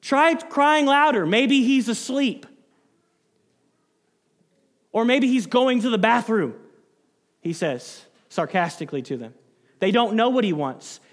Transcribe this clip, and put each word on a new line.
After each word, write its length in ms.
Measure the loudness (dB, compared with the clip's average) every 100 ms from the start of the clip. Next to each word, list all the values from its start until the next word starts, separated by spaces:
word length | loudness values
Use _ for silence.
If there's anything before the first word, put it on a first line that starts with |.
Try 340 | 0 2 4 2
crying 500 | -4 0 2 4 4
louder. 400 | 4 4 2 0
Maybe 380 | 2 2 2
he's 240 | 2 2 0
asleep. 580 | -4 -4 -2 -2 -4 -14 _ _ _ _ _ _ _ _ _ _ _ _ _ _ _ _ _ _ _ _ _ _ _ _
Or 140 | -2 2
maybe 220 | 2 2
he's 200 | 0 0
going 340 | 0 2 0
to 80 | 0
the 80 | 0
bathroom, 560 | 2 2 0 -2 -2 -6 -20 _ _ _ _ _ _ _
he 120 | -10
says 520 | -6 -4 -6 -10 -20 -20 _ _
sarcastically 720 | -6 -4 -2 -2 -4 -10 -10
to 140 | -8 -10
them. 160 | -12 -18 _ _ _ _
They 120 | 0
don't 240 | 2 0 2
know 140 | 0
what 140 | 2
he 100 | 0
wants. 460 | -2 -4 -8 -16 -20 _